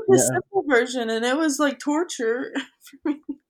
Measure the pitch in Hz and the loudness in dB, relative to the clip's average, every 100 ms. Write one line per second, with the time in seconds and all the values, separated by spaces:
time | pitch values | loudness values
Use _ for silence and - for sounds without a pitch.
0 | 440 381 - 330 - 392 294 247 254 254 | 4 4 4 0 -2 -2 2 2 2 -2
1 | 226 226 240 277 320 269 294 269 - 294 | -2 -2 0 0 0 0 0 -2 -2 -2
2 | 349 - 226 240 269 277 262 _ - 277 | -2 -4 -4 -2 -4 -8 -10 _ -20 -8
3 | 320 294 - 285 | -6 -6 -10 -16